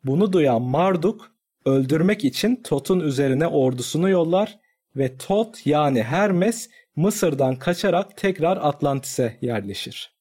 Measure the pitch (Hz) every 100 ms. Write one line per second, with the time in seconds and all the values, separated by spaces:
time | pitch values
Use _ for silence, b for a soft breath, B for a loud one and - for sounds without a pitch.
0 | 131 143 208 185 147 117 123 135 185 180
1 | 170 226 - _ _ _ - 135 131 156
2 | 180 208 135 - 214 247 - 143 - 185
3 | 156 131 139 131 165 151 131 127 123 151
4 | 185 185 165 185 214 - _ _ _ 135
5 | 131 127 - 202 226 - - 147 147 127
6 | 110 160 208 180 196 233 - b b -
7 | 180 202 180 139 135 131 - 175 202 170
8 | 196 - 196 185 160 185 151 143 147 135
9 | 131 - 120 - 123 113 101 95 - -
10 | - _